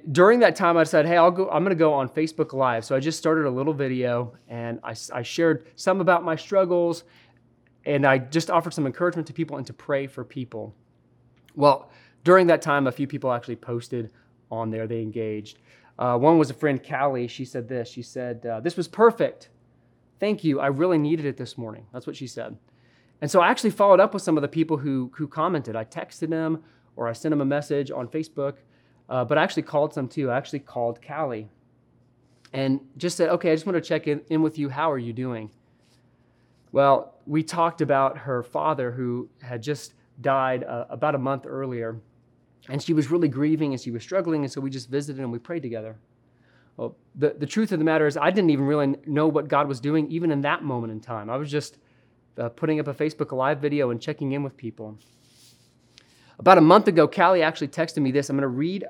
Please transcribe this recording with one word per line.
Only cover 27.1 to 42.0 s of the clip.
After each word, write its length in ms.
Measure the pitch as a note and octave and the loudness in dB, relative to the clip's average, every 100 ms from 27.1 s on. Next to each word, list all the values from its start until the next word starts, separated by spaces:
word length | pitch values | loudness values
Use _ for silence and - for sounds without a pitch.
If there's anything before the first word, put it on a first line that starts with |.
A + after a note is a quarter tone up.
sent 180 | A2+ D#3 | -4 -2
them 100 | D3+ | 0
a 40 | C3+ | 0
message 440 | C#3+ C#3+ C#3+ C3 | -2 -2 -4 -4
on 180 | C3 A#2+ | -6 -8
Facebook, 480 | D#3 D#3 - C#3 - _ _ _ _ - | -8 -8 -6 -6 -6 _ _ _ _ -6
uh, 140 | B2+ A2+ | -4 0
but 120 | D3+ | 2
I 60 | |
actually 200 | F#3 - | 0 -2
called 300 | C#3 D3 D3+ | -4 -2 -2
some 140 | D#3 B2+ | -2 -8
too. 220 | - C3 | -4 -2
I 60 | B2 | -2
actually 220 | C3+ C#3+ | -4 -10
called 420 | - B2+ A#2 A#2 | -10 -6 -4 -6
Callie 480 | - D3 D3 A2 G#2+ _ _ _ _ _ _ _ _ _ _ | -12 -8 -6 -6 -12 _ _ _ _ _ _ _ _ _ _
and 260 | C3+ C3+ C#3 - C3+ | -4 -2 -2 -4 -8
just 200 | F3 E3+ | -6 0
said, 120 | E3 | 0
"Okay, 220 | F3 F3 | 2 2
I 40 | D#3 | 0
just 100 | G3 | 0
wanna 160 | F3 | -2
check 260 | E3 D#3+ D#3 | -2 -2 -2
in, 140 | D3 - | -4 0
in 120 | D#3 | 0
with 160 | D#3 D#3 | 0 0
you. 120 | C#3+ | -6
How 200 | C3+ D#3+ | -2 -2
are 80 | C#3 | -2
you 140 | A#2 | -4
doing?" 400 | A2+ B2+ A#2 G#2+ _ _ _ _ _ _ _ _ _ _ _ _ | -6 -6 -8 -10 _ _ _ _ _ _ _ _ _ _ _ _
Well, 440 | C3+ C#3 C3+ - - - | 2 6 4 2 -16 -4
we 160 | D3+ | -4
talked 380 | D#3 E3+ E3+ E3 | -2 0 -2 0
about 380 | D3+ C#3 C3+ D3 | 0 2 2 -2
her 240 | A#2+ B2 | -6 -6
father 480 | A#2 D3+ D3+ C#3 B2 | -6 -4 -2 -2 -4
who 380 | B2 B2 B2 A#2+ _ | -6 -6 -6 -10 _
had 200 | B2 A#2+ | -14 -10
just 320 | A#2+ C#3+ - _ _ - | -8 -8 -10 _ _ -8
died, 420 | C3+ C3+ C3 B2+ | -2 0 0 -2
uh, 220 | C3 A#2+ - | -4 -8 -10
about 260 | A#2+ D3 C#3+ | -4 -2 -2
a 40 | |
month 260 | C3 C3+ C3+ | -2 -4 -6
earlier. 540 | C3+ C3+ A#2+ A2+ A2+ | -8 -8 -6 -8 -10